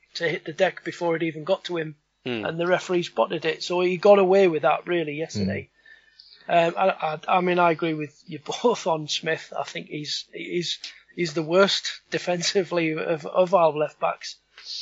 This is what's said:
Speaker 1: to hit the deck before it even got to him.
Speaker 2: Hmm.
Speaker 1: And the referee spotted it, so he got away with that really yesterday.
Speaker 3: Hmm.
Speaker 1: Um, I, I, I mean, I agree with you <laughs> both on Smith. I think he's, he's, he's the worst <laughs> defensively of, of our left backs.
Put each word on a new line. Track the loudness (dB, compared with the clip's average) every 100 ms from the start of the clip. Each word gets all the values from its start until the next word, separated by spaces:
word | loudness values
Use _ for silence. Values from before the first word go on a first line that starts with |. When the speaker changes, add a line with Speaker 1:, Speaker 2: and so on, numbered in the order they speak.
| _
Speaker 1:
to | -6 -4
hit | -4
the | -6
deck | 0 0 0
before | -10 -4 -2 -2
it |
even | -2 -4
got | -2 -4
to | -4 -6
him. | -6 -12 _ _
Speaker 2:
Hmm. | -6 -4
Speaker 1:
And | -4 -2
the | 0
referee | 0 0 -2
spotted | -2 -2 -2 -2
it, | -4 -4
so | -4 0
he | 0 4
got | 6 8
away | 8 6 6
with | 4
that | 2 0 0
really | -2 -2
yesterday. | -6 -6 -4 -2 -4 -10 _ -20 -20 _ _ -20 -14 0
Speaker 3:
Hmm. |
Speaker 1:
Um, | 2 4 2
I, | 0
I, | 0 -4 -4 0 0
I |
mean, | 2 4
I | 4
agree | 2 -2
with | -4 -6 _ -16
you | -12
<laughs> | -10 -2
both | 0 0 -2
on | -4 -4
Smith. | -4 -4 -4 -6 -10
I |
think | -8 -10 -10
he's, | -10 -8 -10 -10
he's, | -12 -6 -4 -4 -6 -12 -18 _
he's | -6 -4
the | -4
worst | 2 4 4 2 -6 -10
<laughs> | -8
defensively | -6 -2 -2 0 0 0 0 0
of, | -2 -2 -4 0
of | 2 4
our | 6 4
left | 2 -2 -2
backs. | -4 -4 -10 -16 _ -20 -14 -10